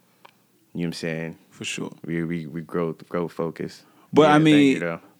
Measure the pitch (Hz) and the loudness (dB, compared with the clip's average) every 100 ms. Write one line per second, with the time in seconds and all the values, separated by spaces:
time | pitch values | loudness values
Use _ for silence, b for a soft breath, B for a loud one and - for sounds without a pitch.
0 | b b b b b _ _ 85 85 82 | b b b b b _ _ -8 -6 -6
1 | 85 80 82 82 _ - - - - - | -8 -8 -10 -14 _ -14 -12 -10 -10 -12
2 | - 82 82 85 78 80 78 87 85 80 | -8 -6 -4 -6 -8 -12 -8 -4 -4 -6
3 | - 87 82 - 82 78 76 - _ b | -8 -6 -6 -6 -8 -8 -12 -12 _ b
4 | b - 151 151 156 147 139 131 85 82 | b 4 6 6 6 6 4 2 -4 -8
5 | - | -12